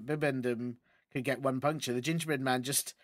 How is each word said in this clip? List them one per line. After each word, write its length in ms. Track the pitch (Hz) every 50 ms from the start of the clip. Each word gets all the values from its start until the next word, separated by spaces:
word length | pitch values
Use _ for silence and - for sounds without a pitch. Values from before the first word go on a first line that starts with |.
| 110 127 151
Bibendum 600 | 151 151 143 135 131 120 123 120 113 123 123 117 - _ _ _ _ _ _
could 120 | _ 143 117
get 180 | 139 127 113
one 180 | 139 135 131 131
puncture. 320 | 131 147 160 143 - 127
The 80 | 120 127
gingerbread 400 | 123 151 165 165 160 160 147 131
man 220 | 131 131 127 127
just 320 | 120 135 143 - - - - _